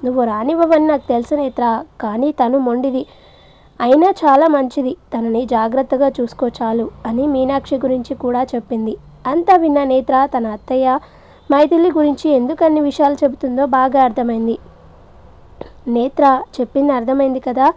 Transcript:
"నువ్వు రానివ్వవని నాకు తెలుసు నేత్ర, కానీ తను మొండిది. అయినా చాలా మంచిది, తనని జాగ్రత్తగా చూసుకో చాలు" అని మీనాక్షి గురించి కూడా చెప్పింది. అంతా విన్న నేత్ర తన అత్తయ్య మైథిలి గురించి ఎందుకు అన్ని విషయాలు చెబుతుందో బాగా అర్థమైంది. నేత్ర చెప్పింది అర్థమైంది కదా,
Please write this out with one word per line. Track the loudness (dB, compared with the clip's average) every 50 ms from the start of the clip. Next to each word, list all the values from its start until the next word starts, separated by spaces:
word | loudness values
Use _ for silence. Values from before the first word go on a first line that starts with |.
| -6
"నువ్వు | -4 -2 0 0
రానివ్వవని | 0 -2 -2 -2 -2 0 0 2 4 4 4 2
నాకు | 2 0 -2 -2 -2
తెలుసు | -2 -2 -2 -2 -2
నేత్ర, | -2 -2 -4 -4 -2 -2 0 -2 -2 -6 -10 _ -10
కానీ | -8 -6 -4 -2 -2 -2
తను | 0 0 0 0 0 0
మొండిది. | 0 0 -2 -2 -2 -2 -4 -4 -6 -8 -14 -20 -20 -20 _ _ -20 -20 -20 _ _ _ _ -2
అయినా | 0 2 4 4 4 4
చాలా | 2 2 2 4 4 6 4 4
మంచిది, | 2 0 0 -2 -4 -4 -4 -4 -6 -8 _ -10 -8
తనని | -6 -4 -2 -2 -2 -2
జాగ్రత్తగా | -2 -2 0 0 0 0 -2 -2 0 0 0 0 0
చూసుకో | 0 -2 -4 -6 -6 -4 -4 -4
చాలు" | -4 -4 -4 -2 -2 -2 -4 -6 -8 -10 -8
అని | -6 -4 -2 -2
మీనాక్షి | 0 0 0 0 0 -2 -4 -4 -4 -4
గురించి | -2 -2 -2 -2 -2 -4 -6 -8
కూడా | -6 -4 -4 -2 -2
చెప్పింది. | -2 -4 -6 -8 -6 -6 -6 -6 -4 -6 -6 -8 -12 -18 -20 -12 -6
అంతా | -4 -2 0 2 4 4
విన్న | 4 4 2 2 2 2
నేత్ర | 2 0 0 0 2 2 2 2 0 0
తన | -2 -4
అత్తయ్య | -4 -8 -8 -6 -4 -2 0 0 0 0 -2 -4 -10 -20 -20 -20 -20 -20 -8 _ 0
మైథిలి | 2 4 4 4 4 4 2 2
గురించి | 2 2 2 0 0 0 0 0
ఎందుకు | 2 2 0 0 0 0 2
అన్ని | 2 2 2
విషయాలు | 0 0 0 0 0 0 2
చెబుతుందో | 2 0 -2 -2 -2 -6 -4 -2 -2 0
బాగా | 2 2 2 2 2 2 2
అర్థమైంది. | 2 2 0 -2 -2 -2 -2 -2 -2 -2 -4 -6 -8 -18 -20 -20 -20 -20 -20 -20 -20 -20 -20 -20 -20 -20 -20 -20 -20 -20 -20 -20 -20 -20 -20 -12 -8 -4
నేత్ర | -2 -2 -2 -2 0 2 2 4 2 2 -2 -6 -6 -6
చెప్పింది | -6 -4 -2 0 0 0
అర్థమైంది | 0 0 -2 -2 0 0 0 0 -2 -4
కదా, | -6 -4 0 2 2 2 0